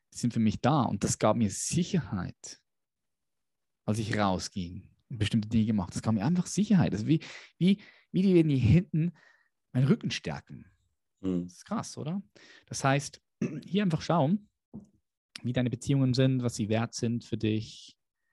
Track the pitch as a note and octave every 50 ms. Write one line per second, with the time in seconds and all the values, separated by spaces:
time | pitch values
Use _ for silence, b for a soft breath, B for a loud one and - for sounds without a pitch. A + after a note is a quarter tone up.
0 | _ _ - - - A#2+ - A2+ A2 G#2+ - - - B2 D#3 D3 A2+ - G#2 G2+
1 | - - - - - G#2+ A2 A#2+ A2+ G2 G2+ - - - - E3 F3+ - - E3+
2 | G#2+ - A2+ F#2 F2+ F2+ - _ - - - - _ _ _ _ _ _ _ _
3 | _ _ _ _ _ _ _ _ _ _ _ _ _ _ _ _ _ - G#2+ A2+
4 | G#2 G2+ A2 G#2+ G#2 G2 F#2 F2 - - - G2 F2 E2+ F2+ F#2+ - - _ _
5 | _ - C3+ G#2 G#2 - - A2+ G#2 G#2+ A#2 A2+ G#2+ A2+ A2 G2+ E2+ - - -
6 | - A2+ A2 G2+ F#2+ D3+ F3+ F3+ - - - F3+ G#3+ - G#3 E3+ G2 - F#2 G2+
7 | A2 C3 D#3+ D3+ B B B B B B B - E3 F#3+ G3+ B B B B B
8 | B B - F3+ F#3+ G3 F3+ E3 D#3+ D#3 C#3 B2+ A2+ G#2 C3+ F3 - - - D#3
9 | D#3+ F3+ b b b b b b b b b _ _ _ - B2+ C3+ C3+ A3 A#3
10 | - D#3 - - - E2 C#2+ - - - C#2 A#1+ - - _ _ _ _ _ _
11 | _ _ _ _ F#2+ F#2+ F#2 F2 F2+ F2+ - - - - G3+ - - - - A#2
12 | B2 D3+ F3+ G3+ - _ B B B B B B B - B2+ - - C3+ C3+ C#3+
13 | C#3+ - - - _ _ _ _ - - D#3 - - - E3 G3+ G#3 F3+ D#3+ -
14 | - - D#3+ E3+ E3 D#3+ G3 G#3 - _ _ _ _ _ - G#3 - - _ _
15 | _ _ _ _ _ _ - - - A#2+ B2 B2+ B2 A#2+ A#2+ - - - C#3 C#3
16 | C3 B2+ B2 C3+ C3 C3 C3 B2+ B2 A#2 - - G#2+ G2+ A2 A2 A2+ - - -
17 | A#2+ A2+ A#2+ A#2 - - A2+ G#2+ A2 G#2+ A2 A2 A2 - - - - - - _
18 | _ _ _ _ _ _